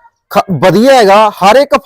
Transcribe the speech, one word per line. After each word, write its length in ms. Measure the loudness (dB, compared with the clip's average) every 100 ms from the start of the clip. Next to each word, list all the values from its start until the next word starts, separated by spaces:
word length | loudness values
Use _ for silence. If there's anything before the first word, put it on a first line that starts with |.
| _ _ _
ਖ-, 120 | -8 -6 -4
ਵਧੀਆ 340 | -2 0 2
ਹੈਗਾ, 360 | 2 2 2 0
ਹਰ 240 | -2 0 0
ਇੱਕ 200 | 0 -2